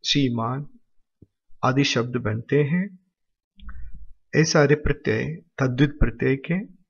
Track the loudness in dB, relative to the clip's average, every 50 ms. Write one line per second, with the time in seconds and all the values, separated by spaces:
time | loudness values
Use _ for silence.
0 | -2 0 2 2 2 2 0 -2 -2 -2 -4 -6 -8 -12 -16 -20 _ _ _ _
1 | _ _ _ _ -20 _ _ _ _ _ -8 0 0 2 4 4 2 2 2 0
2 | -2 0 -4 -4 -2 -2 -4 -4 -2 0 2 2 2 2 0 0 -2 -4 -8 -18
3 | _ _ _ _ _ _ _ _ _ _ _ -16 -14 -10 -8 -8 -8 -8 -8 -12
4 | -12 -16 -16 _ _ _ 0 0 0 4 4 4 4 4 4 2 2 -2 -2 -2
5 | -2 -2 -2 -2 -2 -6 -8 -10 _ _ _ -2 -2 -2 2 2 2 2 4 2
6 | 2 0 2 -2 0 0 0 -2 -2 -4 -4 -4 -6 -8 -16 _ _